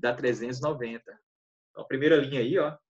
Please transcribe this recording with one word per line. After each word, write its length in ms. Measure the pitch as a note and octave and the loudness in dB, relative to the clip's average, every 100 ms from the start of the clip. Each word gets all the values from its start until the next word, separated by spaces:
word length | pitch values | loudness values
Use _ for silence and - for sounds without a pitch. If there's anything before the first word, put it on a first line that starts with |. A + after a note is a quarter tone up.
dá 120 | A#2+ | -2
trezentos 460 | A#2+ B2+ A2 A#2 B2+ | 0 0 0 -4 -4
e 40 | |
noventa. 540 | D3+ D3 A#2 A#2 - - _ _ _ _ _ | -4 -4 -6 -10 -16 -20 _ _ _ _ _
Então, 140 | - | -16
a 20 | - | -6
primeira 300 | C3+ D3+ D#3 | 0 4 4
linha 240 | C#3 C3+ | 4 0
aí, 180 | A#2 F3+ | 0 2
ó. 180 | D3+ - _ | 0 -4 _